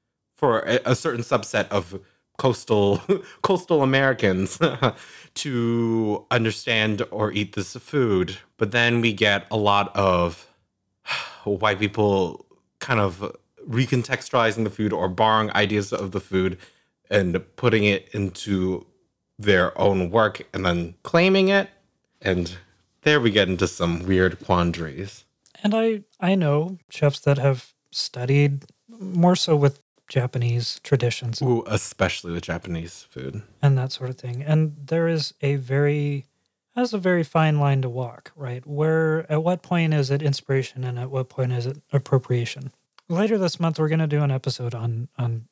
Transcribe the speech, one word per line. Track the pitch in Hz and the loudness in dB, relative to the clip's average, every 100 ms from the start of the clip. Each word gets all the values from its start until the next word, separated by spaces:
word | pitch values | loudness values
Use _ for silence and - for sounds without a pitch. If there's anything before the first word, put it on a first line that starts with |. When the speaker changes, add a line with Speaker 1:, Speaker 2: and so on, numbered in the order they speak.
| _ _ _ - | _ _ _ -2
Speaker 1:
for | 143 113 | 0 0
a, | - 123 - | 0 0 0
a | |
certain | 127 160 120 | -2 -2 -6
subset | 117 123 - 107 95 | -2 -2 -2 -4 -2
of | 101 85 95 - _ _ - | -2 -4 -10 -16 _ _ -2
coastal, | 131 120 - 107 101 101 - 190 | 0 0 0 2 4 2 0 -4
<laughs> | - - | -4 -6
coastal | - 180 - 160 | -2 0 2 2
Americans | 131 135 135 123 104 92 95 - 160 123 127 - | 4 4 2 2 2 2 -2 0 -2 2 -2 -2
<laughs> | - - - | -12 -20 -14
to | - 147 123 117 117 117 113 107 104 - | -8 -4 -2 0 0 0 0 0 -2 0
understand | 120 113 - - 113 110 104 117 | 0 0 -2 -2 0 2 0 -4
or | 104 107 | -2 -2
eat | 101 98 | -2 -4
this | - 90 123 | -6 -8 -10
food. | - 147 120 95 90 98 - - | -4 0 2 2 0 -6 -12 -4
But | 107 | -2
then | 120 117 120 | 2 2 4
we | 117 | 2
get | 101 107 101 - | 2 2 2 0
a | 110 | 0
lot | 104 101 98 - | 2 2 2 0
of | 98 90 87 80 - _ _ _ _ _ | 2 4 2 -4 -18 _ _ _ _ _
<sighs> | - - - - | -10 -10 -10 -10
white | 104 98 107 98 | -6 -2 0 0
people | 107 110 104 98 90 - - _ _ - | -2 2 2 2 0 -6 -18 _ _ -10
kind | - 117 | -2 0
of | 101 87 101 - _ _ - | 0 -2 -12 -12 _ _ -6
recontextualizing | 113 123 127 117 127 - 127 113 107 | -2 0 0 -2 -6 -2 0 2 0
the | 107 | -4
food | 101 107 | -2 -2
or | 92 92 | 0 -2
borrowing | 90 110 110 107 | 2 2 2 2
ideas | - 101 104 98 | 0 0 0 -2
of | - 98 | -4 -6
the | 95 | -8
food | - 95 92 90 - _ _ _ - | -4 -2 -2 -4 -16 _ _ _ -2
and | 101 92 90 - - | 0 2 -2 -6 -2
putting | 123 110 | 2 4
it | 104 98 - | 2 0 -2
into | 107 98 - - 95 92 90 - _ _ _ _ - | -6 -6 -6 -4 -2 0 -4 -8 _ _ _ _ -6
their | 104 92 90 - | 2 4 4 2
own | 101 95 90 | 2 2 2
work | 110 107 - - | 2 2 -2 -12
and | - | -4
then | 95 87 85 90 | 0 0 -2 -10
claiming | - 170 185 196 190 | -2 2 4 4 4
it. | 196 190 _ _ _ _ _ | 2 0 _ _ _ _ _
And | 95 90 87 90 - _ _ _ | -2 -2 -2 -8 -20 _ _ _
there | 151 151 | 2 4
we | 117 | 4
get | 104 92 | 4 2
into | 90 92 | 2 -2
some | - 87 85 92 | 0 -2 -2 2
weird | 92 92 87 | 4 2 0
quandaries. | - 90 87 82 80 69 98 - _ _ - - | 0 2 2 -2 -6 -10 -12 -14 _ _ -20 -6
Speaker 2:
And | 208 | -2
I, | 226 226 214 - - | 0 0 -2 -8 -4
I | 175 190 | 0 2
know | 156 147 170 190 _ | 2 0 -2 -8 _
chefs | - 147 139 | 0 0 2
that | - 139 | 0 2
have | 139 127 - _ _ | 2 0 -6 _ _
studied | - - 127 123 143 143 139 - _ _ | -10 -8 -6 0 4 4 0 -8 _ _
more | 226 190 180 175 180 | -14 -6 2 4 4
so | - 151 | 2 4
with | 143 - _ _ - | 4 0 _ _ -6
Japanese | 135 123 123 120 120 117 - | -4 -2 -2 0 -2 -4 -8
traditions. | - 139 120 - 120 110 | -2 0 0 -2 -6 -2
Speaker 1:
Ooh, | 131 117 - | 0 0 0
especially | 104 - - 92 - 87 | -4 -4 -2 -2 -2 -8
with | 85 | -8
Japanese | - 85 92 82 82 - - | -6 -8 -6 -8 -8 -14 -18
food. | - - 110 - _ | -14 -12 -12 -14 _
Speaker 2:
And | 143 131 | 2 2
that | 131 | 0
sort | - 127 | -6 -10
of | 127 | -10
thing. | 127 123 | -10 -8
And | 147 156 156 147 139 | 0 2 2 -4 -4
there | 165 165 | -2 0
is | 160 147 - | -2 -4 -4
a | 139 139 | -2 -2
very, | 123 139 147 147 147 143 - _ _ _ _ | -2 0 0 0 -2 -6 -10 _ _ _ _
that's | 233 247 | -4 -2
a | 208 | 0
very | 185 175 | 2 2
fine | 160 165 156 151 | 2 2 2 4
line | 143 135 | 2 2
to | 127 | -2
walk, | 123 123 120 - | -6 -8 -10 -20
right? | - 135 123 143 | -14 -10 -10 -8
Where, | 143 156 160 160 156 160 | -2 0 2 0 -2 -2
at | 156 | -2
what | 165 180 | 0 -2
point | - 175 160 | 0 0 2
is | 151 131 | 2 0
it | 139 | 0
inspiration | 151 139 - 135 123 131 | 0 -2 0 -2 -2 -6
and | 127 123 | -8 -6
at | 123 | -6
what | 131 127 | -6 -6
point | - 127 | -4 -2
is | 123 120 | -2 -4
it | 143 _ | -8 _
appropriation? | 143 - 135 - 123 117 131 131 - _ _ - | -2 2 0 2 -2 -2 -6 -12 -16 _ _ -4
Later | 170 214 214 | 0 2 2
this | 180 - | 0 0
month, | 165 160 | -2 0
we're | 156 | 0
gonna | 160 156 | 2 0
do | 147 | 0
an | 143 | 0
episode | 131 - 127 120 | 0 -4 -6 -6
on, | 117 117 113 123 - | -4 -4 -4 -6 -6
on | 120 117 117 | -4 -4 -8